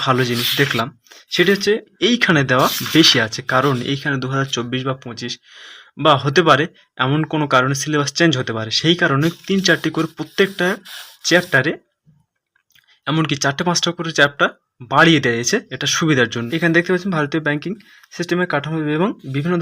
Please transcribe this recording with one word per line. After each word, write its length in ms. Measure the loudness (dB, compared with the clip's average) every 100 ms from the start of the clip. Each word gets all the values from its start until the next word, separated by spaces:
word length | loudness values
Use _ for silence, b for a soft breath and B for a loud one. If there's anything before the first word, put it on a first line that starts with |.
ভালো 180 | 0 0
জিনিস 240 | 0 -2 -2 0
দেখলাম, 280 | 0 0 -4 -8 B B _
সেটা 160 | 0 2
হচ্ছে 200 | 2 0 -2 -4 _
এইখানে 400 | 0 2 2 2
দেওয়া 220 | 2 2 2 -2 0
বেশি 240 | 4 4 2 0
আছে, 140 | -4 -2
কারণ 220 | 0 2 0
এইখানে 340 | -2 -4 -4 -4
দু 40 | -2
হাজার 200 | -4 -2
চব্বিশ 280 | -4 -4 -4 -6
বা 60 | -8
পঁচিশ 300 | -10 -12 -10 -12 B B B B B -2
বা 80 | 2 2
হতে 180 | 2 2
পারে 220 | 4 4 2 b b -4
এমন 220 | 0 0
কোনো 200 | -2 -2 2
কারণে 200 | 2 2
সিলেবাস 360 | -2 -2 -2 -2 2
চেঞ্জ 140 | 2 2
হতে 120 | -2
পারে, 180 | -6 -4
সেই 260 | -2 0 2
কারণে 240 | 2 2 0 -4
তিন 140 | -4 0 2
চারটি 220 | 0 0
করে 180 | -4 -4
প্রত্যেকটা 540 | -6 -6 -2 -2 0 -4 -4 B B B B
চ্যাপ্টারে, 480 | 0 2 2 0 0 -4 _ _ _ _ _ _ _ _ _ _ b b -4
এমনকি 280 | -2 -2 -2
চারটে 260 | -2 -2
পাঁচটা 260 | -2 -2 -2 -4
করে 120 | -4
চ্যাপ্টার 360 | 2 2 2 -2 -2 _ _ -2
বাড়িয়ে 280 | 4 6 6
দিয়েছে 360 | 2 0 -2 -4 -4
এটা 120 | -8 -4 -2
সুবিধার 320 | 2 2 2
জন্য। 120 | -2 -6
এখানে 180 | -2 2
দেখতে 160 | 2 2
পাচ্ছেন 200 | -2 -2 -2
ভারতীয় 260 | -2 -2 -2
ব্যাংকিং 260 | -4 -6 -12 b b b
সিস্টেমের 340 | -10 -4 -2 0
কাঠামো 260 | -2 -4 -4 -2 0
এবং 100 | -2 -4 -6
বিভিন্ন 200 | -4 -2 -2